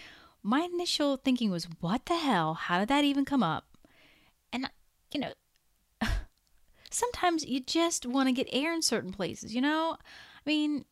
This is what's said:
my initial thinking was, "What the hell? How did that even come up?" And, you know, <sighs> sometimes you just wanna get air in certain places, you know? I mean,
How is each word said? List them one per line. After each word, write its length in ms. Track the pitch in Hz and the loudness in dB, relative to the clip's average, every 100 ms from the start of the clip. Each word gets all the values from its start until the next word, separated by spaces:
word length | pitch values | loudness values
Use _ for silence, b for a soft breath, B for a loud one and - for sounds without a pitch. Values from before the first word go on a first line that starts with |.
| B B B B | B B B B
my 240 | 196 262 349 | 0 2 2
initial 460 | 349 349 - 285 269 | -2 -2 0 2 2
thinking 320 | 269 254 220 | 2 2 2
was, 180 | 175 170 165 | 0 -4 -6
"What 260 | 170 240 - | -2 -2 0
the 100 | 339 | 0
hell? 380 | 294 190 156 | 2 2 2
How 240 | 160 - 180 | 0 0 0
did 100 | 214 | 2
that 160 | 285 | 4
even 220 | 285 277 269 | 4 2 2
come 160 | 277 | 2
up?" 240 | 175 151 - - - b b b b b - | 2 0 -6 -20 -20 b b b b b -10
And, 180 | 240 262 - _ _ - | -8 -8 -10 _ _ -8
you 80 | 302 | -6
know, 120 | - - _ _ _ _ _ - | -6 -10 _ _ _ _ _ -6
<sighs> 80 | 220 - - _ _ _ _ B B | -2 -2 -4 _ _ _ _ B B
sometimes 540 | - 480 - 359 330 | -4 -4 0 2 2
you 160 | 294 262 | 0 -4
just 460 | 254 330 339 330 247 | -2 0 2 0 -2
wanna 260 | 262 262 | 0 2
get 160 | 254 - | 0 0
air 220 | 247 311 | -2 -2
in 80 | 330 | 0
certain 320 | - 220 185 | 0 0 -2
places, 420 | 202 175 - 233 | -6 -6 -6 -8
you 60 | 226 | -2
know? 360 | 285 311 330 302 | 0 0 -2 -4
I 480 | - - - - - | -10 -20 -20 -10 -2
mean, 380 | 302 302 294 - | 0 2 -2 -6